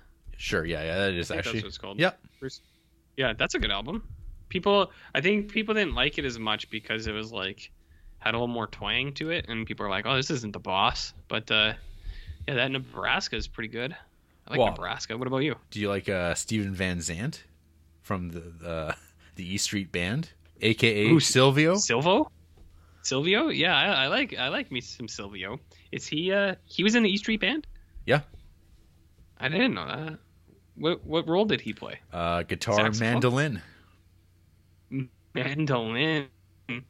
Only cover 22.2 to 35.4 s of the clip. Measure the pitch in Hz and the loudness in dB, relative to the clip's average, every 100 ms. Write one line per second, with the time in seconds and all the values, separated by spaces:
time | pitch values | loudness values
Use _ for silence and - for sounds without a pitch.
22.2 | 302 - - - - - - - - 131 | 4 -4 -20 -20 -20 -20 -20 -10 -2 0
23.2 | 160 202 311 143 165 156 170 165 135 214 | 4 4 2 2 4 4 4 4 2 2
24.2 | 277 - 127 202 277 127 120 - 117 - | 0 -2 -2 -2 -4 -6 -8 -10 -10 -8
25.2 | 101 101 92 127 - - - - - 151 | -10 -8 -8 -8 -12 -20 -12 -10 -6 -4
26.2 | 180 196 202 185 - - 190 240 214 202 | 0 2 2 -2 -8 0 4 6 4 2
27.2 | 214 220 185 302 - - - - - 143 | 0 0 0 0 -6 -16 -18 -8 2 2
28.2 | - - - - - - - _ _ _ | 2 -16 -20 -20 -20 -20 -20 _ _ _
29.2 | - - 131 175 254 101 73 135 156 156 | -20 -6 -2 2 2 2 -4 -6 -8 -12
30.2 | _ _ - - _ - 147 175 - 160 | _ _ -20 -20 _ -4 -2 -2 -2 -2
31.2 | 160 175 220 135 110 104 - - - 87 | 2 2 2 0 -2 -8 -10 -12 -10 -4
32.2 | 85 87 85 87 - 104 107 107 113 120 | 0 0 0 -2 2 4 4 2 2 4
33.2 | 123 123 151 104 - - - _ _ _ | 4 4 0 -2 -8 -20 -20 _ _ _
34.2 | _ _ _ _ _ _ - 135 127 _ | _ _ _ _ _ _ -10 -8 -8 _
35.2 | _ - | _ -4